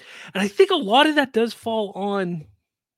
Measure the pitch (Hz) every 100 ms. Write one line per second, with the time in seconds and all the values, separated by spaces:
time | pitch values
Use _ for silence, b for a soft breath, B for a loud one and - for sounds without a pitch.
0 | B B B - 202 - 381 359 202 240
1 | 302 302 269 220 233 - 233 220 202 -
2 | 202 202 180 175 147 _ _ _ _